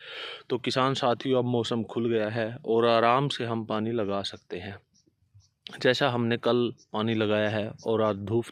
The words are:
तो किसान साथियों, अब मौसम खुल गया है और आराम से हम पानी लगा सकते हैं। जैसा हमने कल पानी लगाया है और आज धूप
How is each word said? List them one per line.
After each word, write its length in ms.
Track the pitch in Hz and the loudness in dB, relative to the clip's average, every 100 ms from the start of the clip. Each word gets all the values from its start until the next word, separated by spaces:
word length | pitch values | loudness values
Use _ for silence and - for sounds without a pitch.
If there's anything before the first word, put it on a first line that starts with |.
| - - - - - | -16 -14 -12 -14 -6
तो 80 | 127 | -4
किसान 360 | - 131 131 | -2 0 0
साथियों, 440 | 135 131 117 139 135 | 2 0 0 0 0
अब 100 | 123 | 2
मौसम 340 | 120 113 120 | 0 0 -2
खुल 240 | 110 - 117 | -4 -2 0
गया 200 | 113 107 | 0 0
है 240 | 113 110 120 - | -2 -4 -6 0
और 200 | 113 117 | 4 6
आराम 400 | 113 117 127 143 | 6 6 4 2
से 160 | - | -2
हम 200 | 117 113 | -4 -4
पानी 280 | 107 107 110 | -2 -2 -2
लगा 300 | 117 98 98 | -2 -2 -2
सकते 340 | 95 - - 90 | -4 -10 -12 -10
हैं। 180 | 98 95 _ _ _ _ _ _ _ _ - - | -10 -14 _ _ _ _ _ _ _ _ -20 0
जैसा 320 | 131 123 143 | 2 2 2
हमने 280 | 120 117 117 | 0 0 0
कल 340 | 120 123 120 123 _ | 2 2 0 -4 _
पानी 220 | 107 110 | -4 0
लगाया 340 | 110 107 107 107 | 0 2 2 0
है 200 | 107 107 - - | -2 -6 -6 -2
और 160 | 110 | 2
आज 140 | 110 98 | 2 0
धूप 260 | 101 113 113 | -2 -2 -2